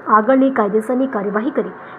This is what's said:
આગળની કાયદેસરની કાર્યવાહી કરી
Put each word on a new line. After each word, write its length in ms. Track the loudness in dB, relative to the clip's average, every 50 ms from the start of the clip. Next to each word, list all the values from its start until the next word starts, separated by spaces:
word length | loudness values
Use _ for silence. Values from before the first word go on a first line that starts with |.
| -2 2 2
આગળની 380 | 4 4 4 4 4 4 2 2
કાયદેસરની 560 | 2 0 2 0 0 0 0 -2 -2 -2 -2 -2
કાર્યવાહી 420 | -4 -4 -2 -2 -2 -2 -2 -4 -4
કરી 160 | -4 -6 -8 -14 -18 -18 -18